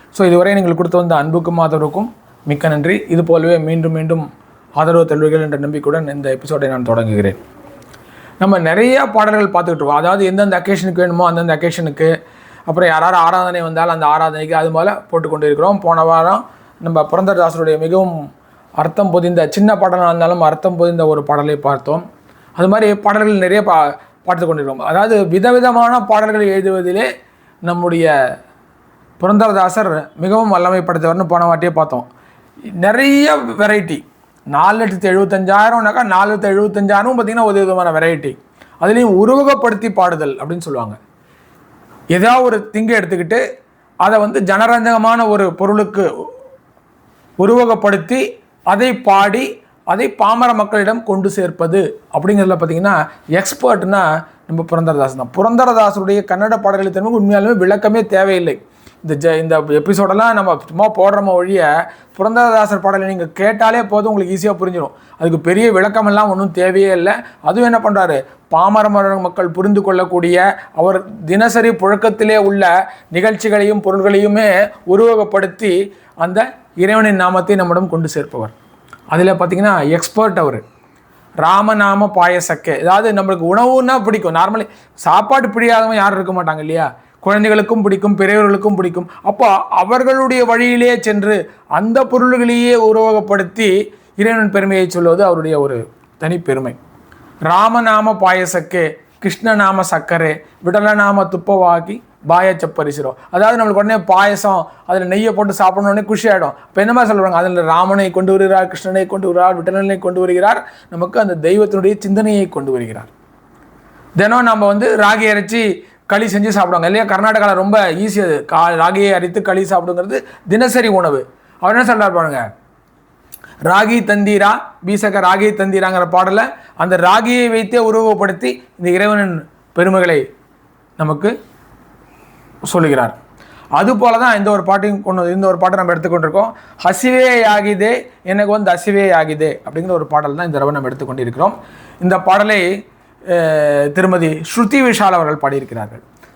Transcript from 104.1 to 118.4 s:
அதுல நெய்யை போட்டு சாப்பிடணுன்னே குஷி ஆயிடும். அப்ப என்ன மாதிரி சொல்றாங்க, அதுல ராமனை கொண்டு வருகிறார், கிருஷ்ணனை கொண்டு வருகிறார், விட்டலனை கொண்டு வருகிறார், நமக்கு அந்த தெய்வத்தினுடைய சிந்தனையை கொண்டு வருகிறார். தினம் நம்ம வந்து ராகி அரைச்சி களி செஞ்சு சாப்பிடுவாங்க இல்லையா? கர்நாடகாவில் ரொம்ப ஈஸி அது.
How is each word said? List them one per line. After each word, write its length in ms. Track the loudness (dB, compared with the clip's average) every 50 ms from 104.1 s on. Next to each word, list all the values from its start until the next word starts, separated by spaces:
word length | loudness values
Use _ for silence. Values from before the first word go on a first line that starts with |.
| 2 4 4 2 0 0 -2 -2 -2 -2 -4 -6 -14 -16 _
அதுல 300 | -4 -2 -2 -2 -2 -2
நெய்யை 160 | 0 0 0
போட்டு 220 | 0 0 -2 -2 0
சாப்பிடணுன்னே 500 | 0 0 2 2 0 0 0 0 -2 -2
குஷி 260 | -2 -4 0 2 2
ஆயிடும். 240 | 2 2 0 -2 -6
அப்ப 280 | -10 -20 _ _ -2
என்ன 120 | 0 2 2
மாதிரி 260 | 2 2 2 2 2
சொல்றாங்க, 120 | 0 2
அதுல 300 | 0 0 0 0 0 0
ராமனை 500 | 0 2 2 2 2 2 2 0 0 0
கொண்டு 200 | -2 -2 0 2
வருகிறார், 360 | 2 2 2 2 2 2 2
கிருஷ்ணனை 380 | 0 -6 -10 -8 -4 -2 -2 -2
கொண்டு 280 | -2 -4 -4 -4 -2 2
வருகிறார், 300 | 2 2 2 2 0 -4
விட்டலனை 360 | -4 -2 -2 -2 -2 -4 -2
கொண்டு 200 | -4 -4 -2 -2
வருகிறார், 500 | -2 0 0 2 2 2 0 0 -4 -10 -20 -20 -20 _
நமக்கு 300 | -6 -6 -6 -2 -2 -2
அந்த 300 | -2 -2 -2 -2 0 0
தெய்வத்தினுடைய 480 | 2 2 2 0 0 0 0 0 0 -2
சிந்தனையை 500 | -4 -2 -2 0 0 0 0 0 -2 -2
கொண்டு 220 | -4 -6 -4 -4
வருகிறார். 360 | -4 -4 -6 -8 -10 -14 -16 -18 _ _ _ _ _ _ _ _ _ _ -20 _ _ -20 _ _ _ -20 -20 -6 -2
தினம் 280 | 0 2 2 2 2 2
நம்ம 220 | 2 2 2 2
வந்து 320 | 0 2 2 0 0 2
ராகி 260 | 2 2 2 2 2 0
அரைச்சி 580 | 0 0 0 -2 -2 -4 -2 -2 -2 -4 -6 -10 -20 _ _ _
களி 200 | -4 -2 -2 0
செஞ்சு 220 | 0 0 0 0
சாப்பிடுவாங்க 380 | 0 0 0 0 0 0 0 0
இல்லையா? 300 | 0 0 0 0 0 -2
கர்நாடகாவில் 380 | 0 0 0 2 2 2 2 2
ரொம்ப 380 | 0 0 2 2 2 2 0
ஈஸி 300 | -2 -4 -4 -2 -2 -2
அது. 240 | 0 0 -2 -4